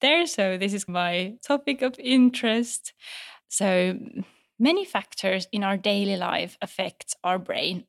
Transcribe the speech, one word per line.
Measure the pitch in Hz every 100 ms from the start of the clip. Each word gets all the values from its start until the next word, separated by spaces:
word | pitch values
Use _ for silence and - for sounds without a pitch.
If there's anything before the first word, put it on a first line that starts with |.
there. | 269 330 339
So | - 190 185
this | 196
is | 202 190
my | 180 175 180 185 233 -
topic | 285 285 269
of | 262 262
interest. | 254 262 247 247 233 226 240 - - - - - - - _
So | - 202 185 180 185 - - - _ _ -
many | 262 370
factors | 381 202 - - 190 190 180
in | 208
our | 196 196
daily | 208 202 196 185
life | 180 165 175 -
affect | - - 180 - - -
our | 180 185
brain | 180 - 160 180